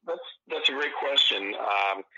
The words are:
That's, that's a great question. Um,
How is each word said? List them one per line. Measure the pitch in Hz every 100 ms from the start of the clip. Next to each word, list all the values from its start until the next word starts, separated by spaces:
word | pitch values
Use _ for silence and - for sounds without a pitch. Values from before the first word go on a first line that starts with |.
| -
That's, | 180 - - -
that's | 156 143
a |
great | 139 147 -
question. | 139 139 - 101 98 107
Um, | - 101 98 98 -